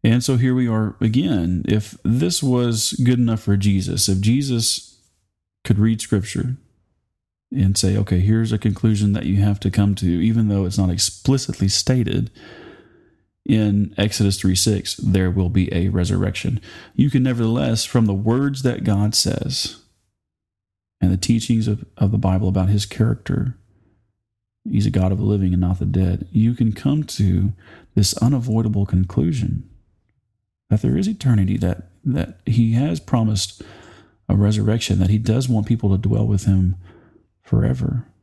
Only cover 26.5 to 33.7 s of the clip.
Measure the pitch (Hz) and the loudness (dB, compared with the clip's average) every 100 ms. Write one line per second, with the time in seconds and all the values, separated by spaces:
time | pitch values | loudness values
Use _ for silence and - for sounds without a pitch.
26.5 | 123 113 101 139 147 143 - 101 90 98 | 2 -2 -2 -2 -2 -4 -2 0 2 0
27.5 | - - - _ - 98 - 117 139 123 | -4 -16 -20 _ 0 0 2 0 0 0
28.5 | 110 107 101 98 92 92 - 160 139 - | 0 0 -2 0 0 0 0 0 -2 -2
29.5 | 87 - - _ _ _ _ _ _ _ | -4 -8 -20 _ _ _ _ _ _ _
30.5 | _ _ 147 - 143 196 220 135 107 95 | _ _ 0 0 0 -2 -2 0 2 2
31.5 | 98 95 92 - _ - 135 - - - | 0 -2 -4 -10 _ -4 -4 -4 -8 -2
32.5 | 113 113 113 143 165 - 123 110 104 - | 0 2 2 -2 -4 -2 -2 0 -2 -6
33.5 | - - | -12 -20